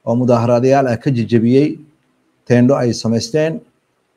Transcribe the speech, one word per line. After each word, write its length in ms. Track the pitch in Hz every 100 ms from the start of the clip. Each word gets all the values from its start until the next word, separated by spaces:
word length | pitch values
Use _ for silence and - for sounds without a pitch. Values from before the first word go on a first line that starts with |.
| 113
oo 100 | 120
mudaaharaadayaal 720 | 123 120 117 120 131 139 131
ah 100 | 110
ka 120 | 151
jejebiyey 680 | 120 101 117 117 131 156 160 - _ _ _ _ _ -
teendho 260 | 120 123 139
ay 160 | 123
samaysteen, 720 | - 110 113 - 156 160 - - _ _ _ _